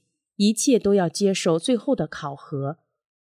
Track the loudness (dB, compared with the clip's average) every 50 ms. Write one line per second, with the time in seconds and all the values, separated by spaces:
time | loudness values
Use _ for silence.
0 | _ _ _ _ _ _ _ 0 2 2 2 2 2 2 2 4 4 4 2 2
1 | 2 0 -2 0 0 0 0 0 0 0 0 0 0 0 -2 -2 0 -2 -2 -2
2 | -2 -6 -8 -10 -10 -12 -12 -12 -14 -10 -8 -6 -6 -6 -8 _ _ _ _ _
3 | _ _ _ _